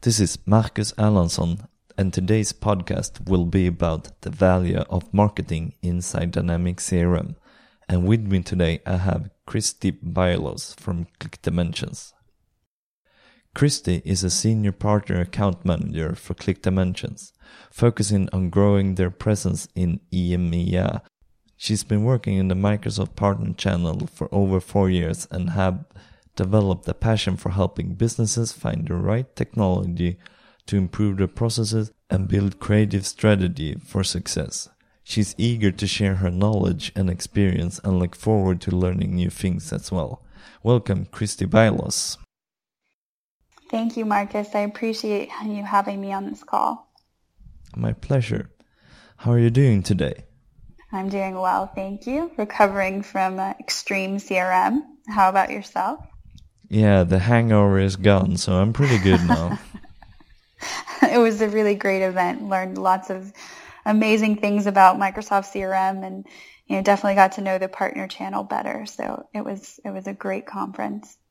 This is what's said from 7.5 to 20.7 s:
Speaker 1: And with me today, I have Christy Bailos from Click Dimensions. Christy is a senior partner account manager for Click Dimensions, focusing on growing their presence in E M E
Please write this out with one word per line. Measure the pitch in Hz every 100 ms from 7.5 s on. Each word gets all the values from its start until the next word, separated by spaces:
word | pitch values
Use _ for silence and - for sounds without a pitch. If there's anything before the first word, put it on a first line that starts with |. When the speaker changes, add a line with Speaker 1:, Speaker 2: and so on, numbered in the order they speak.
| _ _ _ _
Speaker 1:
And | 90 90
with | 113 104
me | 98
today, | 87 90 85 82 -
I | 90
have | 92 165 101 _
Christy | - 113 107 - 98
Bailos | - 85 85 90 87 71 - - -
from | - 87 85 _
Click | - -
Dimensions. | - 85 87 - - - - _ _ _ _ _ _ _ _ _ _ _ _ _ _
Christy | - 143 - - 87 -
is | 92
a | 92
senior | - 110 110 104
partner | 95 107 104 - 92
account | 87 - 101 90 92
manager | 82 - 80 80
for | - -
Click | - - 95
Dimensions, | - 92 92 90 - - - _ - - -
focusing | - 120 113 101 104 95
on | 95 90
growing | 92 101 101 98
their | 92 92
presence | 90 - 104 92 - -
in | - 90 85 _
E | 90 87
M | 90 87
E | 85 90